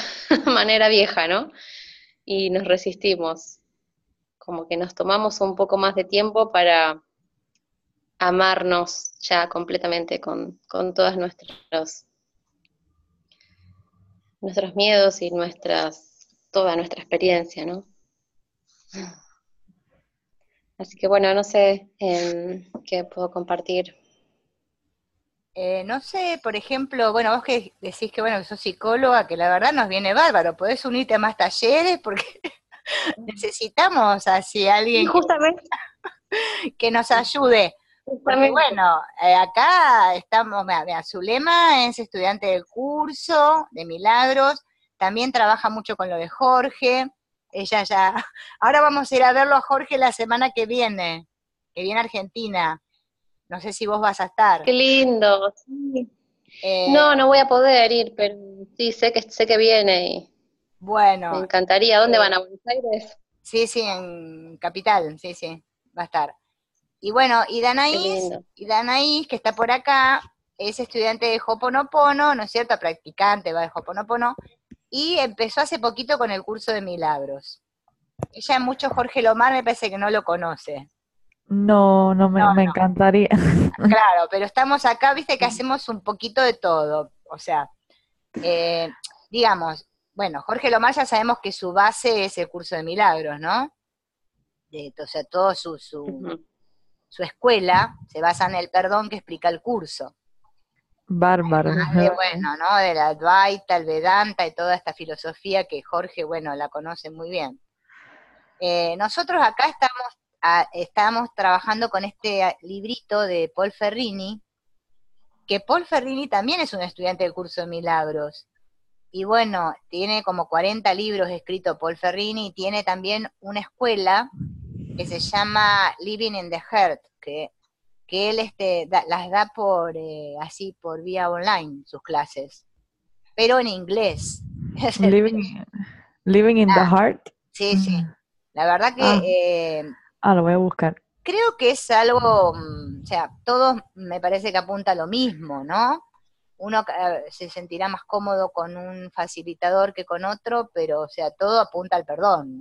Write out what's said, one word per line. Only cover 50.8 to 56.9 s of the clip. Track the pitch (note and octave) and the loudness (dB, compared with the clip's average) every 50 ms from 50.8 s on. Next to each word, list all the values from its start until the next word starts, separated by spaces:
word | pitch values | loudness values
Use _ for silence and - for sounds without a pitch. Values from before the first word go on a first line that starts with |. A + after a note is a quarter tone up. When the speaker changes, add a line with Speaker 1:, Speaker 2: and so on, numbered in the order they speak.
| A#3+ A3 G3+ F#3+ F3 E3+ E3 E3 E3 _ _ _ _ _ _ _ _ _ - | -2 -2 -2 -4 -6 -6 -8 -10 -12 _ _ _ _ _ _ _ _ _ -12
Speaker 2:
que | F3 | -8
viene | F#3 F#3+ G#3+ A3+ | -6 -4 -2 -2
a | A#3 | -2
Argentina. | A3+ - G#3 F#3+ F#3+ - A#3 A3+ G#3+ G3 F3+ E3+ D#3+ D#3+ D#3+ _ _ _ _ _ _ _ _ _ _ _ _ _ - | -2 -4 -8 -8 -8 -10 -10 -8 -6 -4 -2 -2 -2 -4 -6 _ _ _ _ _ _ _ _ _ _ _ _ _ -14
No | F3 F3+ | -14 -12
sé | E3 G#3 | -10 -10
si | G3 - A3 | -10 -8 -6
vos | G#3 G#3 G#3+ | -4 -2 0
vas | G#3+ G#3 G3 - | 0 -2 -2 -2
a | F#3 | -6
estar. | F3+ - - A3 G3+ F3+ E3 | -4 0 2 4 4 4 4
Speaker 1:
Qué | D#3 B3+ B3 | 2 2 4
lindo, | B3 C4 C4 C4+ C4+ C4 B3+ A#3+ A3 G#3+ G#3 G3+ G3 G3 G3+ - | 4 4 4 6 4 4 4 4 4 4 4 4 4 2 -2 -6
sí. | _ _ C4 C4+ C#4+ C#4+ C#4 C4+ B3+ A#3+ - _ _ _ _ _ _ _ _ _ - | _ _ -16 -12 -10 -8 -6 -6 -6 -6 -8 _ _ _ _ _ _ _ _ _ -8
Speaker 2:
Eh, | - F#3+ F#3+ F#3 F#3 C4+ | -4 -2 -2 0 2 6